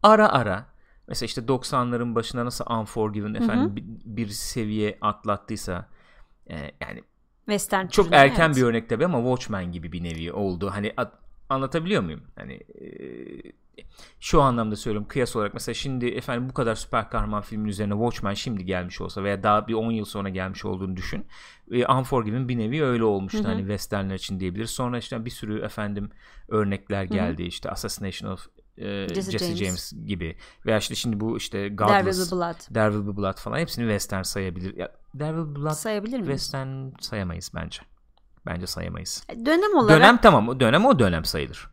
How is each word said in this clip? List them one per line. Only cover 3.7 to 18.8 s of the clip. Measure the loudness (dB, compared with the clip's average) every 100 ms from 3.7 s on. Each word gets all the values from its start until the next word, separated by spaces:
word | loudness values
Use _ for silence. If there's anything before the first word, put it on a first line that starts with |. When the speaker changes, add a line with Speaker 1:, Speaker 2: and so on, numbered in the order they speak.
| -2
Speaker 1:
bi-, | -8 -14 -10 -4
bir | -4
seviye | -4 -6 -4 -2 0 0 0
atlattıysa, | -2 -2 -2 -2 -2 -8 -6 -6 -8 -18 -20 -20 -20 _ -14
e, | -12 -12 -12
yani | -12 -12 -16 _ _ _ -4
Speaker 2:
Western | -2 0 0 2
Speaker 1:
çok | 4 8
Speaker 2:
türüne, | 10
Speaker 1:
erken | 10 8 4
Speaker 2:
evet. | 6
Speaker 1:
bir |
örnek | 4 2 0
tabii | 0 2
ama | 2
Watchmen | 2 0 -2 -4 -4
gibi | -6 -8
bir | -6
nevi | -6 -6 -6
oldu. | -2 -2 0 -4
Hani | -2 -4 -4
at-, | -6 -6 -20 -20 -6
anlatabiliyor | -4 -2 -2 0 0
muyum? | 0 -6 -14 -16
Hani, | -14
e, | -14 -16 -18 -16 -14 -14 -14 -14 -16 -18 -20 _ -20 -20 -20 -20 -14
şu | 4 6
anlamda | 6 4 0 -2
söylüyorum | -2 -4 -2
kıyas | -2 0 0
olarak | -2
mesela | -4 -6
şimdi | -4 -4 -2 -2
efendim | -2 -4 -4 -4
bu |
kadar | -2 0 0
süper | -2 -2 -2
kahraman | -2 -2 -2
filmin | -4 -4 -4
üzerine | -2 -2
Watchmen | 0 0 0 -4
şimdi | -4 -4 -6 -4
gelmiş | -4